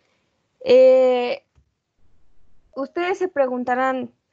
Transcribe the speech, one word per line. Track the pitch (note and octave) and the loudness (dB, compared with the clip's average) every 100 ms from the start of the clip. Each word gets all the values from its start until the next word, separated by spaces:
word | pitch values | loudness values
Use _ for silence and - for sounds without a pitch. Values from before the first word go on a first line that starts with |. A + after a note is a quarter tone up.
| _ _ _ _ _ _ | _ _ _ _ _ _
Eh, | - B3 C4 C4 B3+ B3 B3 - _ _ _ _ _ _ _ _ - - - - _ - | 2 6 6 6 2 0 -4 -8 _ _ _ _ _ _ _ _ -20 -20 -20 -20 _ -14
ustedes | C4+ E4+ F4 F#4+ | -10 -6 -6 -6
se | F#4 | -6
preguntarán, | C#4+ C4 B3 B3 B3 C4 C4 B3 _ _ | -2 -4 -4 -6 -4 -4 -6 -10 _ _